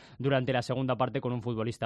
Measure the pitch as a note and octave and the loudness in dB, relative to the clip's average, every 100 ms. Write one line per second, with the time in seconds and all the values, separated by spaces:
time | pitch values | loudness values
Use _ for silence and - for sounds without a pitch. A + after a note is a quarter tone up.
0 | - - C3+ C3+ B2+ B2+ - B2+ C3 A#2+ | -16 -4 2 2 2 0 0 0 0 2
1 | B2 A#2+ B2+ B2 A#2 A2 A2+ - | 0 0 -2 -2 -2 -2 -2 -2